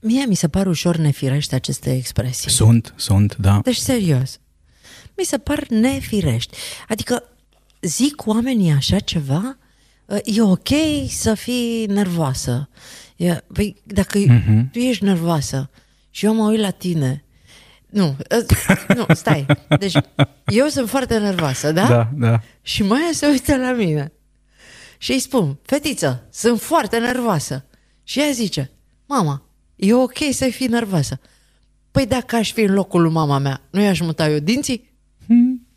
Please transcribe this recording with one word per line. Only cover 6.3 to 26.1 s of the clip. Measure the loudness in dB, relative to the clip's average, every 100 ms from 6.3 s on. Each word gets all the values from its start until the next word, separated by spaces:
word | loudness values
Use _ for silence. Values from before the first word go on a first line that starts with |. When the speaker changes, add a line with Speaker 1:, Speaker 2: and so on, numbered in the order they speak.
| 0 -4 -12 -14 -16 -8
Speaker 1:
Adică, | -8 -2 -4 -4 _ _ _ _ _
zic | -6 0 -2 -2 -2
oamenii | 0 0 2 4
așa | 2 2 -2
ceva, | -2 -6 -2 -4 -4 -12 _ _ _ _ _ -6
e | -2 2
ok | 2 2 2 0 0 -2 -4
să | -4 -2
fii | -2 -2 -4 -2 -4 -2
nervoasă. | 0 0 0 -2 -2 -4 -4 -6 _ -20 -20 -20 _
E, | -2 -2 -6
păi, | -4 -4 -6
dacă | -6 -4 -2 2
Speaker 2:
Mhm. | 4 4 6 2 2
Speaker 1:
tu | -2
ești | -2 0
nervoasă | 0 0 0 -2 -2 -6 -8 _ _ _ _
și | -4 -2
eu | 0
mă | 2
uit | 0
la | 0
tine, | -4 -4 -2 -2 -4 _ _ _ -20 -20 _ _
nu, | 0 0 -2 -2
e, | -2 2 0 2 -2 0 -2
nu, | 2
stai. | 2 2 0 0 -2 0 -2
Deci, | 0 -2 -2 -2 -2 _ -2
eu | 2 2
sunt | 0 -2
foarte | -2 -2 -2
nervoasă, | 0 -2 -2 -2 0
da? | 2 4
Speaker 2:
Da, | 4 2 0
da. | 2 2 -2 _
Speaker 1:
Și | -8 -2
Maia | 0 2 0
se | 0 2
uită | 2 2 0
la | 0
mine | 0 0 0 -4 _ _ _ _ _ -20 -20 -20 _
și | -2
îi | -2
spun: | 0 0 0 -4 -2
„Fetiță, | -2 -2 -2 -2